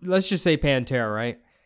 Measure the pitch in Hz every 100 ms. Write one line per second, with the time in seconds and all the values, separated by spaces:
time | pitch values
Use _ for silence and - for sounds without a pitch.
0 | 175 185 190 190 175 156 151 131 120 127
1 | 110 107 120 110 _ _